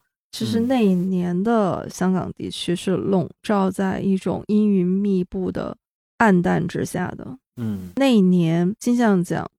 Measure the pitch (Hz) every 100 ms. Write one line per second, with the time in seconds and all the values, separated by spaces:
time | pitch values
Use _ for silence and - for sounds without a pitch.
0 | _ _ _ - 220 226 240 262 208 180
1 | 190 185 180 175 214 226 190 - - -
2 | 180 185 - - 185 - - 175 - 185
3 | - 190 151 - - 208 190 190 190 -
4 | 196 190 190 - - 208 214 196 180 190
5 | 202 185 180 196 180 180 - - _ _
6 | _ _ 226 180 185 175 175 - - 185
7 | 180 - - 262 _ - - 202 185 -
8 | 269 226 185 180 165 170 175 214 247 240
9 | 226 190 175 165 -